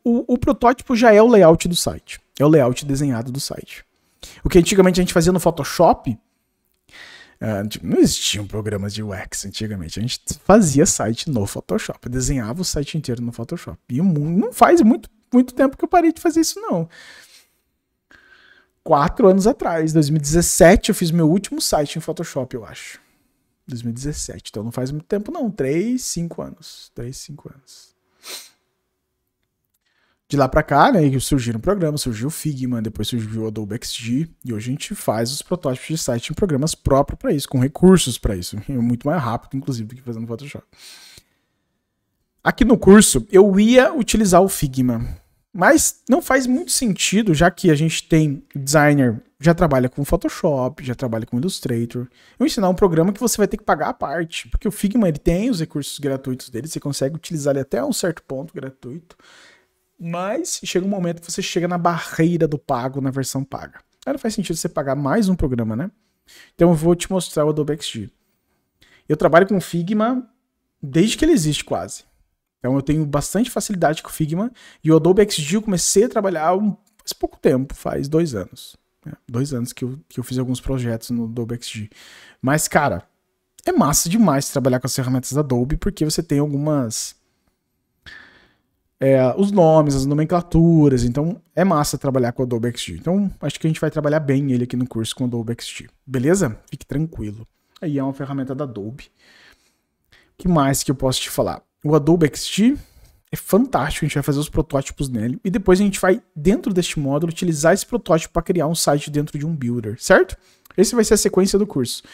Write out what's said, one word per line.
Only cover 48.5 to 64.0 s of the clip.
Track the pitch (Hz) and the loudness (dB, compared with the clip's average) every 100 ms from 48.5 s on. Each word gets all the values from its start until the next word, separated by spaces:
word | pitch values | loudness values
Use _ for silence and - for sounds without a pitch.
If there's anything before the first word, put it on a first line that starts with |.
| 147 | -10
designer, | 135 151 147 143 127 113 - _ | 0 4 4 4 4 0 -8 _
já | 147 | 2
trabalha | 170 175 135 127 | 4 4 2 0
com | - | -2
Photoshop, | 143 - 311 - 175 139 127 151 | -2 -2 -2 -2 -2 0 -2 -6
já | 131 | -8
trabalha | 117 127 113 110 | -6 -4 -4 -4
com | 123 | -4
Illustrator, | 123 - 120 117 117 123 123 _ _ - | -4 -4 -4 -4 -4 -6 -12 _ _ -4
eu | 285 | -2
ensinar | 277 185 | 0 0
um | |
programa | 180 202 160 170 | 2 2 4 0
que | 196 | 0
você | 233 - | -2 0
vai | 196 | -2
ter | 208 | -2
que | |
pagar | - 185 - | -2 -2 -2
à | |
parte, | - 165 156 165 - - | -4 -6 -4 -6 -8 -6
porque | - 214 | -4 -4
o | |
Figma, | - 202 233 196 | -2 -2 2 0
ele | 147 | 0
tem | - 170 226 | 0 0 0
os | 196 | -2
recursos | 160 151 135 - | -4 -6 -8 -6
gratuitos | 135 135 135 127 - | -4 -4 -6 -10 -10
dele, | 110 156 | -12 -10
você | - | -8
consegue | 143 139 175 165 | -8 -4 -4 -4
utilizar | - 160 143 | -8 -4 -2
ele | 139 | -2
até | 135 - | -2 -4
um | - | -4
certo | 220 185 160 | -2 -4 -6
ponto | - 131 165 | -10 -12 -12
gratuito, | - 135 131 123 160 165 _ _ - - _ _ _ _ - | -12 -14 -14 -14 -16 -16 _ _ -20 -20 _ _ _ _ -14
mas | 170 170 190 262 349 - | -10 -6 -6 -6 -6 -8
chega | - 185 | -4 -2
um | 190 | -2
momento | 202 175 170 | -2 -4 -6
que | - | -8
você | - | -8
chega | 185 185 175 | -6 -2 -2
na | 180 | -2
barreira | 170 170 - - 165 175 160 | -2 -2 -4 0 0 2 0
do | 147 | -2
pago, | - 131 127 139 | -4 -4 -4 -4
na | 135 | -4
versão | 131 131 135 | -4 -4 -6
paga. | 139 - 76 - _ _ | -6 -10 -14 -20 _ _